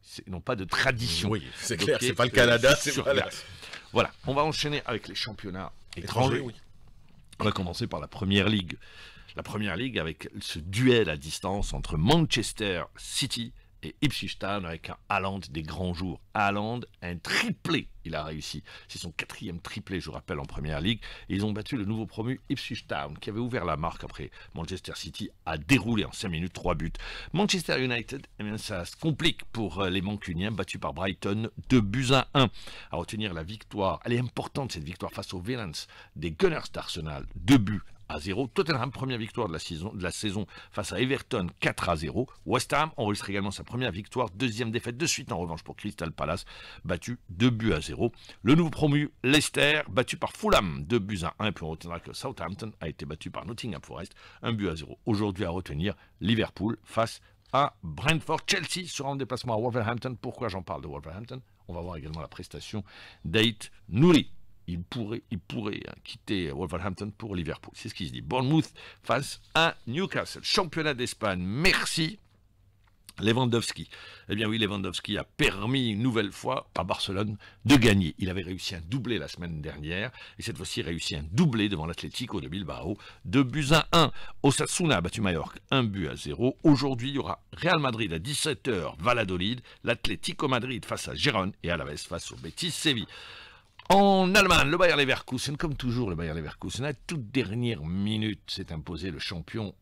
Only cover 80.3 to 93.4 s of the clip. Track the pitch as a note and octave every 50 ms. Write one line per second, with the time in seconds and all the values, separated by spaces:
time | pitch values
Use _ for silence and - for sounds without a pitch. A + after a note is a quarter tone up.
80.3 | - - F#2+ - G2+ - F#2+ - - A2+ F#2 D2+ E2+ E2 - - - D2+ D2 D#2
81.3 | E2+ A#2+ F3+ D#3 A2+ A2+ G2+ G#2+ G2+ D#2+ D#2 E2 E2 - - D#2 - - C3 -
82.3 | - F#2 - - D#2+ G2 G2 D2 C#2 B1 A#1+ E2+ G#2 - - - - - - -
83.3 | F2 B2+ C#3+ B2 A#2 D3+ D3+ C3 D#3 D#3 - - - E3+ D#3 A#2+ - - - -
84.3 | - - - C#3 C3+ - C3+ A#2 - - F3+ D#3+ C3 F#2 E2+ - - A2+ G#2 F#2+
85.3 | F2 D#2+ D2 - - - - _ C#3 C3+ B2 A2+ G2 G2 F2 C#2+ B1 - - D2
86.3 | D2 D2+ A2 B2 - - - E3 D3 B2 B2+ C#3 C3+ A#2 A#2 C3+ C#3+ C3+ - -
87.3 | F2+ - - _ - - - E3+ F#3 E3 D3 C3 A#2 A2 A2+ F#2+ E2 E2 E2+ C3
88.3 | D3 - - D#3 C#3 - _ - A2+ F#2 D#2+ B1 A1+ C#2+ D#2+ A#2+ B2 A#2+ A2 F#2
89.3 | F#2 F2+ F2+ G2+ A#2+ B2 - - - - - - A#2 - _ - G2+ E2+ - -
90.3 | - - - C#3 C3 A#2+ G#2 C3 B2+ G#2 - - A#2 - - - C2 D2 D#2+ C#3+
91.3 | B2 G#2 F#2 F#2+ - _ - E2 F2 E2 C2+ C#2 D2 - - - F2 E2+ - -
92.3 | - B1 B1+ E2 - - - F3 - - - D#3+ C3+ A#2 F#2+ - - - - -
93.3 | - -